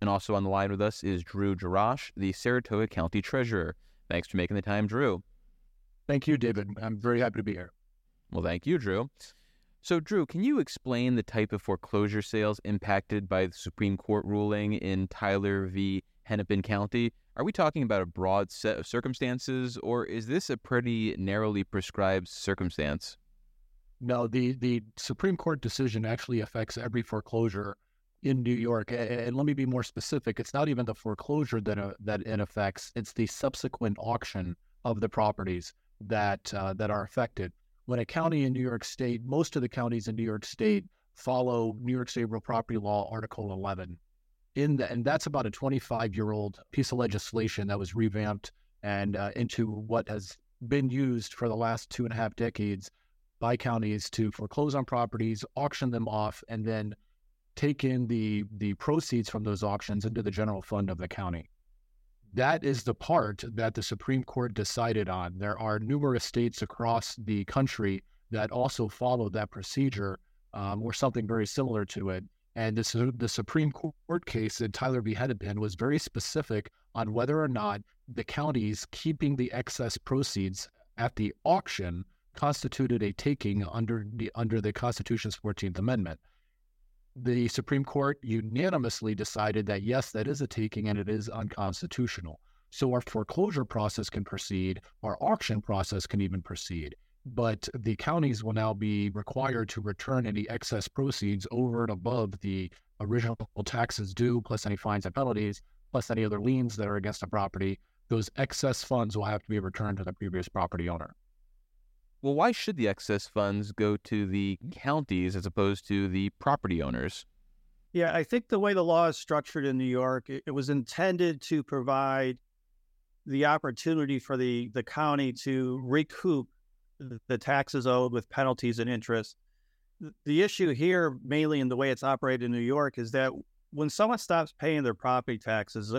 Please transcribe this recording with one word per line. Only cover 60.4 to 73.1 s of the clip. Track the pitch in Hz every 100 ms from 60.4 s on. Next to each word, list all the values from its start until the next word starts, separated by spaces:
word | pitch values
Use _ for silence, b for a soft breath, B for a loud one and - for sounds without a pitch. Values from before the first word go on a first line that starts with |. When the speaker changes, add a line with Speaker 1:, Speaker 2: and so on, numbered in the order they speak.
| 107 98
Speaker 2:
fund | - 104 98
of | 87
the | 90
county. | - 95 85 - _ _ _ _ _ _ _ -
That | - 135 160
is | 143 127
the | 123
part | - - 165 110 98 120
that | 110 113
the | 110
Supreme | 104 104 - 131
Court | - 127 123
decided | 104 101 - 117 107 95
on. | 92 87 92
There | 104 104
are | 110 107
numerous | 110 143 143 120
states | - 120 120 -
across | 107 - 117 117 - -
the | 107 104 98
country | 139 135 - 104 95 - - -
that | 107 110
also | 123 127 - 107
follow | - 123 123 110
that | 101 104
procedure, | - 95 - 135 104 98 95 _ _ _
um, | 107 98 104
or | 113
something | - 131 120 110
very | 113 104
similar | - 131 110 101
to | - 95
it. | 92 98 _ _ -
And | 110 110
this, | 113
the | 117 123